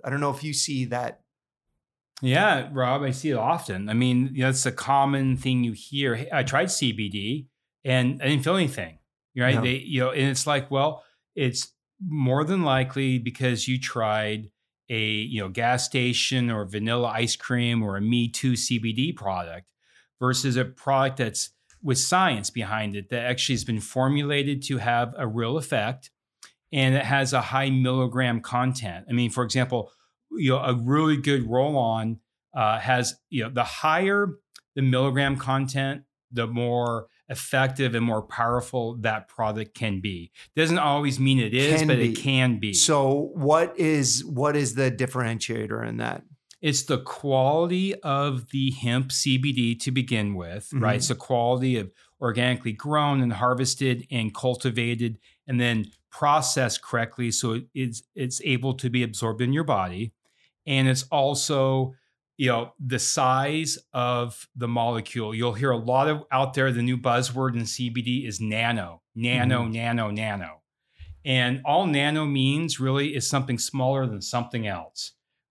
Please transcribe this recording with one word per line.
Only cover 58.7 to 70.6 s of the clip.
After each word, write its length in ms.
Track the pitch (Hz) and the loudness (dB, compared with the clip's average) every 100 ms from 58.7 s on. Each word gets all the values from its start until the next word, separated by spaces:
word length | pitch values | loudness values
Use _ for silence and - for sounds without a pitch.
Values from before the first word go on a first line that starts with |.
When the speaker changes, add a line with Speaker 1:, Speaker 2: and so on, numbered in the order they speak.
Speaker 2:
to 160 | 131 127 | -4 -2
be 140 | 123 | -2
absorbed 380 | 117 104 113 107 | -2 -2 -4 -2
in 120 | 123 | -2
your 120 | 143 156 | 0 0
body. 480 | 110 92 90 113 - _ _ _ _ - | 0 -2 -4 -8 -10 _ _ _ _ -2
And 220 | 135 131 | 2 4
it's 160 | 131 - | 2 0
also, 840 | 151 139 139 - 143 135 131 131 131 _ _ _ - | 2 2 0 0 2 2 2 0 -6 _ _ _ -2
you 100 | 131 | 0
know, 240 | 117 120 - | 2 -2 -8
the 200 | 135 123 | -4 -2
size 760 | - - 131 131 139 156 160 - - | -2 2 2 4 2 -2 -4 -6 -6
of 540 | 135 123 120 120 - - - | -4 -2 0 -4 -8 -14 -6
the 120 | 120 | -2
molecule. 640 | 117 117 113 - 123 107 | 0 0 0 -4 -6 -4
You'll 200 | 110 120 | -2 -2
hear 180 | 107 139 | 0 0
a 60 | 120 | 0
lot 300 | 113 127 147 | 2 2 2
of 160 | 151 - | 0 0
out 240 | 131 135 139 | 0 0 2
there, 160 | 135 | 2
the 100 | 120 | 2
new 160 | 120 127 | 0 0
buzzword 580 | 127 120 127 123 131 117 | 2 2 0 -2 -2 -2
in 100 | 110 | -4
C 220 | - 123 | -4 -4
B 120 | 117 | -4
D 240 | 120 123 123 | -2 -2 -4
is 160 | 95 | -6
nano, 640 | 107 107 117 117 87 - _ 113 | -4 0 0 0 -4 -12 _ -4
nano, 460 | 120 123 123 127 | 0 2 4 2
Speaker 1:
Mm-hmm. 100 | 117 | 0
Speaker 2:
nano, 360 | 113 117 117 107 | -2 0 0 0
nano. 500 | 104 110 101 82 78 | -2 -4 -4 -8 -14